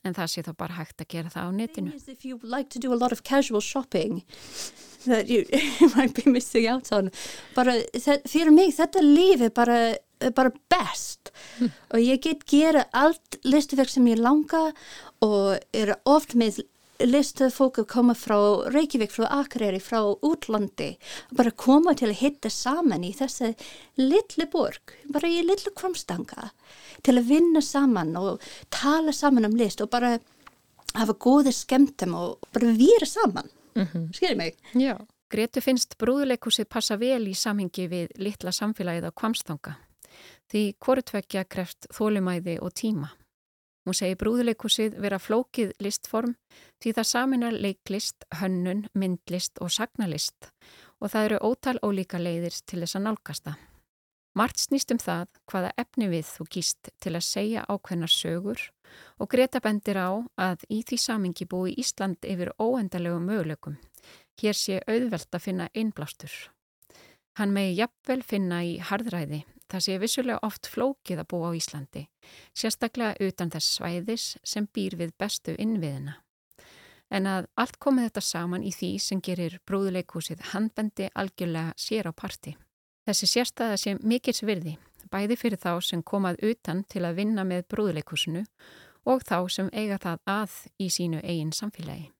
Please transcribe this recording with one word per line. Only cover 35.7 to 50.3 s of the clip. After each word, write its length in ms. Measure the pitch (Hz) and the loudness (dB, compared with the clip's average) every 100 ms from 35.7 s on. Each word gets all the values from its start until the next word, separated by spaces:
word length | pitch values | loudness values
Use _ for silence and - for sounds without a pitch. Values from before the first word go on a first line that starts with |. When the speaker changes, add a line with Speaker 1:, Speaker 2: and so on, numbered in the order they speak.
| 254 - - | 2 0 -2
Speaker 1:
brúðuleikhúsið 680 | 226 269 277 247 233 - 208 | 0 2 2 -2 -2 -2 -2
passa 300 | 233 - 208 | -4 -2 0
vel 240 | 247 254 208 | 0 0 -2
í 60 | |
samhengi 540 | 190 226 208 180 190 180 | -4 -2 -2 -2 -4 -4
við 240 | 175 170 - | -4 -6 -6
litla 360 | 196 202 180 | -8 -6 -6
samfélagið 560 | - 208 214 180 170 165 | -4 -4 -4 -4 -4 -6
á 40 | |
Hvammstanga. 640 | - 220 226 - 151 - 147 _ _ - - - - _ | -4 -4 -2 -6 -10 -10 -16 _ _ -20 -20 -20 -20 _
Því 180 | 208 208 - | -2 -2 -2
hvoru 220 | - 262 | 0 0
tveggja 440 | - 202 - 196 190 | 0 -6 -6 -6 -6
krefst 420 | - 180 - - | -8 -10 -12 -14
þolinmæði 680 | - 214 208 185 175 180 170 | -4 -2 0 -2 -4 -6 -6
og 140 | 180 | -8
tíma. 380 | - 220 196 151 - _ _ _ _ _ _ - | -6 -4 -4 -6 -12 _ _ _ _ _ _ -6
Hún 100 | 185 | -4
segir 220 | 185 185 | -2 -2
brúðuleikhúsið 800 | 214 240 240 220 220 - 220 - | -2 0 0 -2 0 0 0 -2
vera 180 | 202 196 | -4 -4
flókið 540 | - 226 254 - 202 - | -2 -2 -2 -2 -4 -4
listform 580 | 202 - - 220 240 240 _ - - _ | -8 -8 -6 -4 -4 -6 _ -20 -20 _
því 160 | 226 | -4
það 120 | 226 226 | -2 -2
sameinar 480 | 240 262 262 233 | 0 0 0 -2
leiklist, 720 | 220 196 190 - 196 - - - | -2 -4 -6 -6 -6 -6 -10 -12
hönnun, 540 | 165 190 185 180 196 208 | -6 -2 -2 -2 -4 -4
myndlist 680 | 196 190 175 - 180 - - | -4 -2 -4 -6 -6 -6 -8
og 100 | 180 | -6
sagnalist 800 | - 226 - 196 151 - | -4 -4 -4 -4 -4 -6